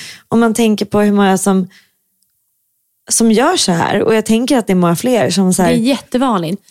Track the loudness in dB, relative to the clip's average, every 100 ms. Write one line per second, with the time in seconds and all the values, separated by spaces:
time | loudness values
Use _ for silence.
0 | -14 -18 -4 0 0 2 0 0 -2 0
1 | 2 2 2 0 0 0 -2 -10 _ _
2 | _ _ _ _ _ _ _ _ _ _
3 | -6 0 2 2 2 0 -2 -2 0 0
4 | 0 0 0 0 0 0 0 0 0 0
5 | 0 0 0 0 0 2 0 0 0 -2
6 | -4 -2 -2 -2 -4 -8 _